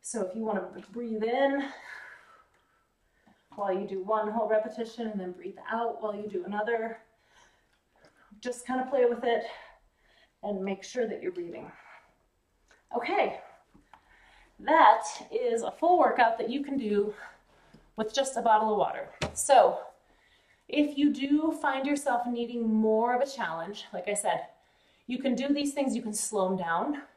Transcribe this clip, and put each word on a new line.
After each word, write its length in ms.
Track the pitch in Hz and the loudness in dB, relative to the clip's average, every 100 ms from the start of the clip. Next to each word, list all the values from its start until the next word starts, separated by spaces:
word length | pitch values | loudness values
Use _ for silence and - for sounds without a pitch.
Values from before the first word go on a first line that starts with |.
So 240 | - 233 185 | -8 -6 -6
if 100 | 220 | -4
you 60 | |
wanna 260 | 220 196 180 190 - | -4 -4 -6 -14 -14
breathe 300 | 226 240 220 | -12 -8 -4
in 480 | 220 254 277 277 277 - - - - - - - _ _ _ _ _ _ _ _ _ _ _ | -2 2 2 0 -4 -10 -16 -18 -18 -20 -20 -20 _ _ _ _ _ _ _ _ _ _ _
while 180 | - 196 | -8 -4
you 140 | 190 202 | -2 -4
do 160 | 190 | -8
one 260 | 190 214 214 | -2 -2 0
whole 200 | 226 214 | -2 2
repetition 580 | 214 220 233 226 - 226 | 2 0 -6 -10 -6 -6
and 120 | 208 | -6
then 140 | 185 | -8
breathe 240 | 180 190 - - | -10 -12 -14 -8
out 320 | 226 233 - | -4 -4 -4
while 120 | - | -6
you 140 | 202 208 | -6 -6
do 160 | 196 | -8
another, 540 | 175 208 214 233 226 220 _ _ _ _ _ _ _ _ _ _ _ _ _ 208 | -6 -4 -2 -2 -4 -8 _ _ _ _ _ _ _ _ _ _ _ _ _ -12
just 260 | 247 240 - | -8 -8 -4
kinda 200 | 254 254 | -4 0
play 160 | 277 240 | 2 2
with 180 | 233 | 2
it 200 | 247 226 - - - _ _ _ _ _ _ _ | 0 0 -2 -12 -20 _ _ _ _ _ _ _
and 200 | 202 196 | -8 -6
make 220 | 190 190 | -4 -6
sure 220 | - 254 220 | -8 -4 -4
that 160 | - | -4
you're 100 | - | -8
breathing. 400 | 349 175 - - - - - _ _ _ _ _ _ _ _ _ | -8 -10 -12 -16 -20 -20 -20 _ _ _ _ _ _ _ _ _
Okay, 460 | 240 240 392 294 - - - _ - _ - _ _ _ - _ _ | -6 -2 0 0 0 -14 -20 _ -20 _ -20 _ _ _ -20 _ _
that 440 | - 320 269 226 - - - | 2 8 10 8 4 -10 -6
is 300 | 233 247 226 | -2 0 0
a 80 | 220 | -2
full 280 | - 330 359 | 0 6 6
workout 400 | 262 226 233 - | 6 6 4 4
that 120 | 226 | -2
you 120 | 269 | -4
can 140 | 285 269 | -4 -4
do 380 | 214 208 208 208 - - _ _ _ - _ - | 0 2 0 -4 -14 -20 _ _ _ -20 _ -6
with 180 | 214 | -4
just 220 | - 269 - | 0 -2 0
a 60 | |
bottle 300 | 226 214 220 | 4 4 4
of 60 | 214 | 2
water. 300 | 175 - - - - | 0 -2 -10 -6 -8
So 460 | - - 269 196 - - - _ _ _ _ _ _ _ | -4 6 8 8 4 -8 -18 _ _ _ _ _ _ _
if 280 | 285 294 277 | 0 2 4
you 160 | 294 | 2
do 400 | 247 277 294 320 294 | 2 2 2 2 0
find 260 | 294 269 269 | -2 -2 0
yourself 400 | 285 277 240 240 | 0 2 0 0
needing 460 | 240 233 240 226 | -4 -4 -2 0
more 420 | 220 220 220 233 | 2 4 2 2
of 80 | 247 | 2
a 40 | 277 | 0
challenge, 600 | 262 185 165 170 208 - | -4 -6 -6 -8 -10 -12
like 140 | 185 - | -10 -4
I 80 | |
said, 320 | 202 202 170 - - _ _ _ _ - | -4 -2 -2 -4 -18 _ _ _ _ -10
you 120 | 247 | -4
can 160 | 277 | -2
do 140 | 240 277 | -2 0
these 260 | 285 285 | 0 0
things, 220 | - 262 226 | -2 -2 -2
you 60 | |
can 120 | 233 | -6
slow 320 | 214 - 214 185 | -6 -4 -2 -2
'em 100 | 190 | -2
down 460 | 170 165 254 294 - | -2 -2 -2 -4 -8